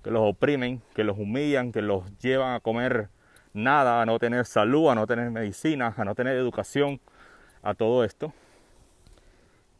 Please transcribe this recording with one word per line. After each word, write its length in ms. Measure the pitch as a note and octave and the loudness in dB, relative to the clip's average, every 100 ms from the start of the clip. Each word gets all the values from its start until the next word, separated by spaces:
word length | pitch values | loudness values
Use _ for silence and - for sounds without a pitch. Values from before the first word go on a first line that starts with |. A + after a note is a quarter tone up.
que 80 | G#2 | -4
los 120 | A2 | 2
oprimen, 600 | G#2+ G2 C#3 C#3+ B2 B2+ - | 2 2 0 0 -2 -6 -8
que 100 | - | -4
los 120 | G#2+ G2+ | -2 -2
humillan, 560 | G#2 B2+ D3 C3+ B2 | -4 -2 0 0 -2
que 80 | A2+ | -2
los 380 | G#2 G2 F#2 G2+ | -2 -2 -4 -6
llevan 360 | B2+ C3 C3 | -2 0 0
a 60 | A#2+ | -2
comer 480 | A2+ A#2 B2+ A#2+ G#2 _ _ - _ | -2 0 0 -2 -4 _ _ -20 _
nada, 480 | G#2 B2 D3 B2+ A#2+ | -2 2 4 4 4
a 40 | A2+ | 2
no 120 | A2+ | 2
tener 260 | A#2+ B2 | 0 0
salud, 460 | A#2+ A2+ G#2+ D3 D#3+ | 0 2 4 4 4
a 40 | |
no 120 | A#2 A2 | 4 0
tener 240 | A#2 A#2+ | -2 -4
medicinas, 680 | A2+ G#2 - D#3 C#3+ A#2 A2+ | -4 -6 -4 -2 -2 -4 -4
a 60 | |
no 100 | G2+ | -4
tener 220 | G#2 B2 B2+ | -2 -2 0
educación, 640 | B2 A2 - C#3 C#3+ C#3 _ - - - - _ | -2 -4 -4 0 0 -2 _ -20 -20 -20 -20 _
a 100 | G#2 | -6
todo 300 | G2+ A2+ B2 | 0 2 2
esto. 280 | A2 - D3+ - _ _ _ _ _ _ - - _ _ _ _ _ | 0 -2 -12 -12 _ _ _ _ _ _ -20 -20 _ _ _ _ _